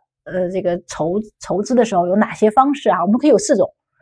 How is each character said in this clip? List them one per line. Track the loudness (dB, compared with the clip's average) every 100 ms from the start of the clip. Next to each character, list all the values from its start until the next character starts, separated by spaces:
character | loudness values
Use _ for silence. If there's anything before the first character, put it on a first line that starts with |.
| -6 _
呃， | -10 -6 -4
这 | -4
个 | -4 -4 -8
筹-， | -6 -4 -4 -6 _
筹 | -8 -6
资 | 0 0
的 | 2
时 | 0
候 | 0
有 | 0
哪 | -2
些 | 0 2
方 | 4 2
式 | 0 0
啊？ | 0 0
我 |
们 | 2
可 | 4
以 |
有 | 2
四 | 2 0
种， | 0 -4 _ _